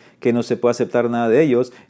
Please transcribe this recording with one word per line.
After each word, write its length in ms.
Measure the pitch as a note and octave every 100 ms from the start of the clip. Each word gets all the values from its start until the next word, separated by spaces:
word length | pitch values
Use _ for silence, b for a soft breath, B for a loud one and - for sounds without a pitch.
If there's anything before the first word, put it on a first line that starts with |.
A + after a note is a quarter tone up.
| b b
que 140 | B2
no 100 | A#2+
se 140 | A2+ A#2+
puede 140 | A#2+
aceptar 380 | A#2+ A#2+ B2 A#2
nada 200 | A#2+ A#2
de 120 | A#2
ellos, 320 | D#3 A#2+ B2+ b b